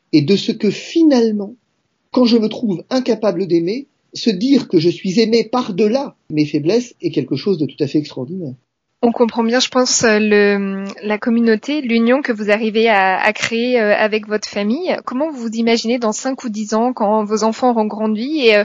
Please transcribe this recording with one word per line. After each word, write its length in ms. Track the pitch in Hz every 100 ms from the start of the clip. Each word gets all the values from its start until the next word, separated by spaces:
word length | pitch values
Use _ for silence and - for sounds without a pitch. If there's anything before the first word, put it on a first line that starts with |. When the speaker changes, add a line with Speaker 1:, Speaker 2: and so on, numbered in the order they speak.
| _
Speaker 1:
et 100 | 156
de 120 | 147
ce 160 | 196 -
que 200 | 208 208
finalement, 840 | - - 339 320 254 226 208 196 247 _ _ _ _ _
quand 140 | -
je 120 | 247 233
me 120 | 214
trouve 360 | - 220 175 -
incapable 560 | 254 247 214 214 175 185
d'aimer, 400 | 170 170 240 277 _ _
se 180 | - -
dire 380 | 185 247 269 -
que 120 | 180
je 100 | 170
suis 300 | - 190 180
aimé 240 | 220 233
par-delà 720 | 220 247 247 180 208 247 262 - -
mes 160 | 151 147
faiblesses 480 | 156 147 226 240 _
est 120 | 175
quelque 240 | 151 139 139
chose 220 | 208 180
de 80 | 139
tout 100 | -
à 80 | 147
fait 120 | 156
extraordinaire. 560 | 147 - 123 185 156 127 _ _ _ _
Speaker 2:
On 60 | 240
comprend 320 | 226 226 233
bien, 160 | 226 247
je 100 | 247
pense, 360 | 254 254 -
euh, 160 | 247 214
le, 640 | 214 208 202 202 196 196 196 190
la 160 | 208 208
communauté, 600 | 240 233 233 214 - 302
l'union 420 | 254 233 226 262
que 80 | 277
vous 220 | 214 208
arrivez 360 | 208 226 214 226
à, 300 | 202 190 185
à 140 | 214
créer, 480 | 214 - 226 247 247
euh, 160 | 214 208
avec 320 | 214 214 214
votre 200 | 208 -
famille. 480 | 214 208 262 359 226
Comment 280 | - 247 311
vous 160 | 277 226
vous 60 |
imaginez 440 | 220 233 233 226 247
dans 140 | 226
cinq 320 | 214 262 262
ou 40 | 254
dix 240 | 208 208
ans, 200 | 220 247
quand 320 | 254 202 220
vos 180 | 208 214
enfants 300 | 220 226 254
auront 140 | 233 214
grandi 560 | 208 220 214 254 311
et, 100 | 240
euh, 100 | 208